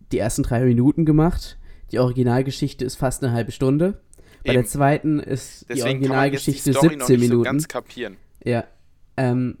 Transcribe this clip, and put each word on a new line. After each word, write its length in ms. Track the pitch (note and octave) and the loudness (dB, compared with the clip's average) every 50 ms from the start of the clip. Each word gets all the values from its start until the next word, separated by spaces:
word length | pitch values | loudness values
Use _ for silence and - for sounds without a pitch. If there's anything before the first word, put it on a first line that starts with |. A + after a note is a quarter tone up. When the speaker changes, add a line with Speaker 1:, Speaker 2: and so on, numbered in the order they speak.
| - - | -10 -6
Speaker 1:
die 80 | - - | -4 -2
ersten 240 | G2 A2+ - - | -2 -2 -2 -2
drei 220 | C#3 - B2+ A#2 B2+ | -2 0 0 2 2
Minuten 400 | B2+ A#2+ A#2 B2 C#3+ D3+ - E3 | 4 4 4 4 2 2 2 2
gemacht. 540 | D#3 D3+ D3+ D#3 F3 - - - - - - - - - - - - | 2 4 4 4 2 0 -2 -6 -10 -14 -18 -20 -20 -20 -20 -14 -6
Die 60 | - A2+ | -2 0
Originalgeschichte 840 | B2+ B2+ A#2+ B2+ B2 A#2+ A#2+ C3 C3+ C3+ B2+ - D3 C3+ - - B2+ | 0 0 0 0 0 2 2 0 0 -2 -4 -4 -6 -6 -4 -6 -8
ist 120 | A2+ - | -8 -6
fast 260 | - C#3+ B2+ B2 - | -4 -4 -4 -2 -2
eine 100 | C#3+ B2 | -4 -2
halbe 200 | A#2 A#2 A2+ - | -2 -2 -4 -6
Stunde. 480 | - - C#3 C3 C#3 D3+ E3+ F#3+ G#3 - _ _ - - - - - - - | -4 -2 0 0 2 2 0 -2 -2 -6 _ _ -20 -20 -20 -20 -20 -8 -2
Bei 80 | - | 0
der 80 | B2 B2 | 2 2
Speaker 2:
Eben. 60 | A#2+ - | 2 0
Speaker 1:
zweiten 500 | - C#3+ C#3 C#3 D3+ C#3+ - D#3 D3+ D3 | 0 0 2 2 2 2 0 0 -2 -2
ist 420 | - - C3 B2+ - - - - - - | -2 -4 -6 -8 -8 -12 -20 -20 -14 -8
die 60 | A#2+ | -6
Speaker 2:
Deswegen 260 | C3+ A#2 C3 C#3 C3 | -4 -2 -2 -2 -2
kann 160 | C#3 C3+ C3+ | -2 0 2
man 160 | C3 C#3 C#3+ | 2 2 2
jetzt 140 | C#3 C3+ - | 0 0 -2
die 40 | - C3+ - | -2 -4 -2
Speaker 1:
Originalgeschichte 100 | - C#3+ | 0 0
Speaker 2:
Story 240 | B2+ C3+ D3 E3+ D#3 | 4 4 4 4 4
noch 100 | C#3+ B2+ | 2 2
Speaker 1:
siebzehn 140 | B2 C3 A#2+ | 4 4 4
Speaker 2:
nicht 80 | A#2+ A#2+ | 6 4
so 40 | A#2+ | 4
Speaker 1:
Minuten. 100 | A#2+ A#2 | 2 2
Speaker 2:
ganz 240 | B2+ C#3 D3 D3+ - | 0 0 -2 -4 -4
kapieren. 480 | - B2+ - - - B2 A#2 G2+ F#2 - - _ _ - | -8 -10 -10 -10 -12 -10 -10 -10 -12 -16 -20 _ _ -10
Speaker 1:
Ja. 220 | - - A#2+ A#2 A2 - _ _ _ _ _ _ - _ _ - | -4 -4 -2 -2 -4 -8 _ _ _ _ _ _ -20 _ _ -2
Ähm, 400 | C3 B2+ B2 B2+ B2+ B2 - - | -2 0 0 0 -2 -4 -6 -10